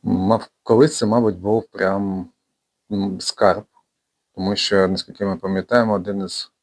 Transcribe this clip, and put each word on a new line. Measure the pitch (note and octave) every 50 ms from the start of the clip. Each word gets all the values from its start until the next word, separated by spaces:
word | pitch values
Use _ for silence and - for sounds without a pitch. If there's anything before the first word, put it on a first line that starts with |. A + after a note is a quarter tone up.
| -
Мав-, | G#2+ G2 F#2+ F#2 G2 A2+ A2 - - _ _ _
колись | - A#2 A2+ C#3+ D3+ -
це, | - A#2+
мабуть, | G#2 A2+ A#2+ A#2 G#2+ F#2+
був | F2 F#2 G2+ A2 A2+ A2
прям, | _ _ G#2 F#2+ F#2+ G2 G2 G2+ G2 F#2+ F#2+ F2+ - _ _ _ _ _ _ _ _ _ _ _ _
м, | G#2 G2 G2 G2 F#2+ F#2
скарб. | - - - - A2+ G2 F2+ G2+ G#2 _ _ _ _ _ _ _ _ _ _ _ _ _ _
Тому | - F#2+ G2 G2+
що, | G2 - - G#2 G2 F#2+
наскільки | F#2 F#2+ F#2 - - - - G2+
ми | G2 F#2+
пам'ятаємо, | F2 - F#2+ F#2+ F#2+ F#2 _ A#2+ B2 A#2 A2 G#2
один | G2 F2 G#2 G2 G2 F#2+
із | F2 - - - _ _ _